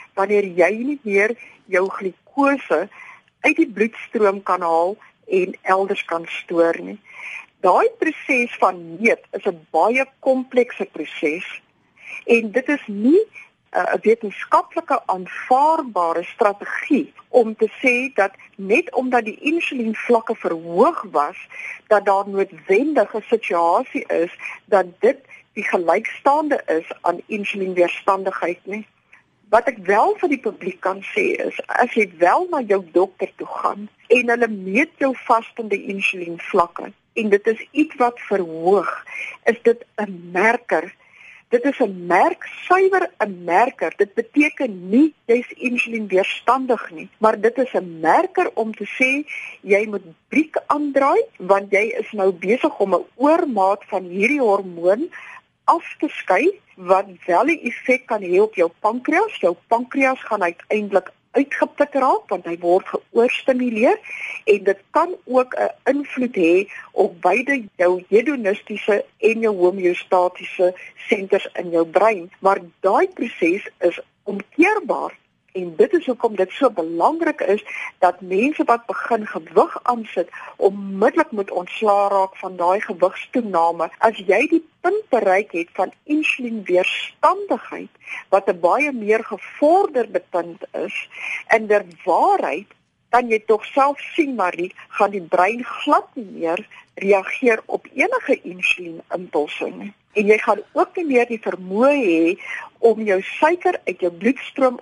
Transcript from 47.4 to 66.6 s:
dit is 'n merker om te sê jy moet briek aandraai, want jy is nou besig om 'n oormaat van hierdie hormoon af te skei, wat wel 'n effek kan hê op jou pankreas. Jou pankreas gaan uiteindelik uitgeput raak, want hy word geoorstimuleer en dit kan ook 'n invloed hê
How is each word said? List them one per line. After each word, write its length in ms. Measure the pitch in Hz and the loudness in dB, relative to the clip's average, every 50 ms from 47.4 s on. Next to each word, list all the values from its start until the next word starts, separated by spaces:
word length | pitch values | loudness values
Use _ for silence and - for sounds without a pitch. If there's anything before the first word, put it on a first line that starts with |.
dit 180 | 202 226 233 - | 0 0 2 0
is 140 | 254 - - | 0 0 -2
'n 280 | 190 185 175 165 160 | -4 -4 -6 -6 -2
merker 500 | 160 160 185 285 359 370 - 370 359 - - | 2 4 4 4 2 0 0 -2 -2 -2 -2
om 200 | - 233 220 214 | -4 -4 -4 -6
te 100 | - 208 | -8 -10
sê 400 | - - - 262 262 269 285 302 - - - - - - - | -10 -2 0 0 2 2 0 -4 -6 -10 -14 -14 -14 -16 -10
jy 260 | - 190 202 196 220 | 0 2 2 2 2
moet 160 | 220 208 196 180 170 160 _ _ _ | 0 -6 -8 -10 -12 -20 _ _ _
briek 280 | - 269 311 311 - 302 - | 0 0 0 0 -2 -4 -2
aandraai, 560 | - 285 294 302 285 269 277 269 277 330 453 - - _ - | -2 -2 -2 -2 -2 0 2 2 4 2 2 0 -2 _ -6
want 320 | 190 180 196 196 202 196 | 0 2 2 2 2 0
jy 240 | 202 196 214 226 226 - | 0 0 0 0 -4 -6
is 140 | 220 - - | -8 -8 -4
nou 200 | 208 190 190 185 | 0 0 0 0
besig 460 | 170 - 185 226 254 - 302 - - | 0 0 0 0 0 0 -2 -2 -2
om 160 | 202 190 180 | 0 2 0
'n 100 | 170 - - _ | 0 -2 -4 _
oormaat 720 | - 254 294 320 339 349 294 233 202 190 190 202 202 - | 0 2 4 4 4 2 0 0 2 2 2 0 0 -4
van 160 | - 214 185 185 | -6 -8 -6 -6
hierdie 360 | 175 175 196 196 247 294 294 | -6 -4 -2 0 0 2 2
hormoon 680 | 254 214 196 196 196 185 175 170 170 180 202 233 320 - - - - - - - - _ _ _ _ | 2 2 2 2 0 -4 -8 -2 0 2 2 2 0 -6 -10 -14 -20 -20 -20 -20 -20 _ _ _ _
af 300 | - 392 339 - - - - | 2 2 2 0 -6 -8 -6
te 100 | - 294 | -6 -6
skei, 520 | - - - - 185 196 277 370 415 - _ _ _ | -6 -4 -2 0 2 2 2 0 0 -2 _ _ _
wat 320 | 190 185 175 190 185 202 202 180 170 - | -6 0 2 2 2 0 -2 -10 -10 -4
wel 180 | - 175 180 233 | 0 2 2 2
'n 120 | 294 339 - - | 2 0 -2 -4
effek 440 | 247 - - - - 254 254 - | -8 -10 -6 -2 0 0 0 -2
kan 160 | - 240 208 196 | -4 -6 -6 -2
hê 180 | 175 180 185 | 0 2 2
op 140 | 214 214 - | 2 2 2
jou 160 | 196 165 165 - _ | 0 -2 -2 -2 _
pankreas. 560 | - 214 226 247 254 - 302 349 440 427 - - | -2 -2 -2 -2 -2 0 0 0 0 0 -2 -2
Jou 160 | - 175 175 - _ | -2 -2 -2 -4 _
pankreas 540 | - 233 233 254 247 - 277 269 262 262 262 - | -2 -2 -2 -2 -2 -2 0 0 0 0 -2 -4
gaan 200 | - 226 202 190 | -6 -4 -2 -2
uiteindelik 680 | 170 175 - - - 220 214 208 196 190 185 - - - _ _ _ | -2 -4 -6 -6 -4 -4 -2 -2 0 0 -2 -2 -2 -8 _ _ _
uitgeput 640 | - 254 277 - - - - - - - 294 285 - | 0 0 0 0 -2 -2 -2 -2 0 -2 -2 -2 0
raak, 340 | 269 254 269 330 440 - - | 0 2 2 2 0 -2 -4
want 160 | 208 180 180 | -8 -6 -6
hy 140 | 170 170 170 | -6 -8 -4
word 280 | 175 175 175 190 190 | 0 2 2 2 2
geoorstimuleer 1120 | - - - - _ - 233 233 254 - - - - 254 254 254 247 226 214 233 302 415 440 - - - - - - - - - | -2 -8 -10 -8 _ 0 2 2 2 0 -2 -2 0 0 0 0 -2 0 2 2 2 2 0 -4 -10 -14 -12 -12 -12 -12 -4 0
en 200 | - 202 202 190 | 2 2 2 2
dit 140 | 196 190 - _ _ | 0 -2 -2 _ _
kan 240 | - 302 330 349 359 - _ | 0 0 0 0 -2 -8 _
ook 300 | - 247 254 254 254 - | 0 2 2 2 0 0
'n 160 | - 208 202 - - - | -4 -4 -4 -4 -2 -2
invloed 520 | 247 277 285 285 - - 262 254 233 - | 0 0 0 -2 -6 -4 -4 -4 -2 0
hê 320 | 196 165 165 170 185 | 2 4 4 4 4